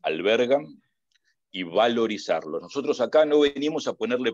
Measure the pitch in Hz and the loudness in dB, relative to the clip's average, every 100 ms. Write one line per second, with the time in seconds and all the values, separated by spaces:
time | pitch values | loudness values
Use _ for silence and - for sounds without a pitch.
0 | - 156 98 117 123 143 156 - _ _ | -4 0 2 2 2 0 0 -16 _ _
1 | _ _ _ _ _ 92 85 92 120 117 | _ _ _ _ _ -8 -2 2 2 2
2 | 113 101 - 82 78 80 85 139 139 131 | -2 -4 -4 -4 -4 -8 -6 -6 -4 -2
3 | 117 156 156 147 143 139 147 156 123 104 | 2 4 4 4 4 0 -4 -4 -6 -6
4 | 113 123 120 | -4 -2 -2